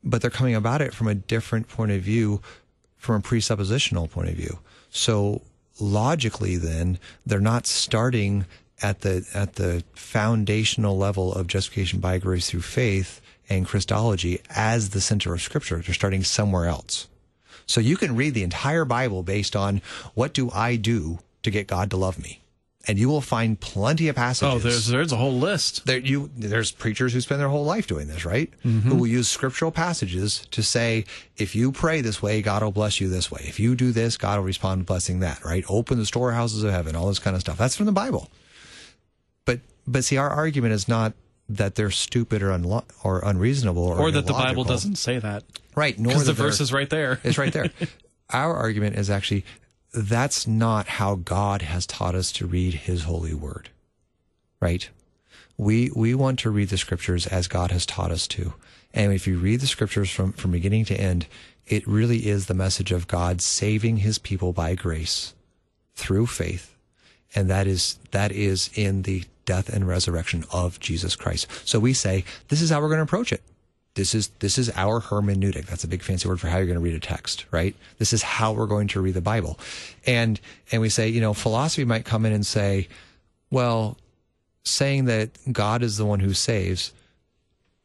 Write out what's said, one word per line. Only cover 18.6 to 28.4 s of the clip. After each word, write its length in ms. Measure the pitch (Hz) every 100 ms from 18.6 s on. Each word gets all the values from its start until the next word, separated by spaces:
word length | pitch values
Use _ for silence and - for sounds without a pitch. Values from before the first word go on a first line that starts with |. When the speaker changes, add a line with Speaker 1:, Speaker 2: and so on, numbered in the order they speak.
| 135 165 147
Speaker 1:
Bible 360 | 120 127 95
based 320 | 87 101 101
on, 280 | 104 101 101 - - -
"What 180 | - 135
do 180 | - 127
I 260 | 104 113 120
do 420 | 107 117 80 87 - _
to 80 | -
get 160 | 104 101
God 240 | 92 98
to 60 | 92
love 200 | 95 92
me?" 220 | - - _ _ _ _ -
And 100 | 101
you 120 | 120
will 100 | 151
find 400 | 135 117 113 107
plenty 480 | - - 107 156 160
of 80 | 143
passages. 380 | 123 127 139
Speaker 2:
Oh, 40 | 123
there's, 280 | 117 120 110
there's 260 | 127 165
a 40 | 120
whole 220 | 131 127
list. 460 | 160 196 - -
Speaker 1:
There, 140 | - 127
you, 320 | 131 139 143
there's 380 | 131 107 110 110
preachers 400 | - 113 104 127
who 80 | 120
spend 180 | 120 143
their 120 | 139
whole 160 | 147 147
life 200 | 202 -
doing 220 | 82 73
this, 160 | 78
right? 260 | 85 107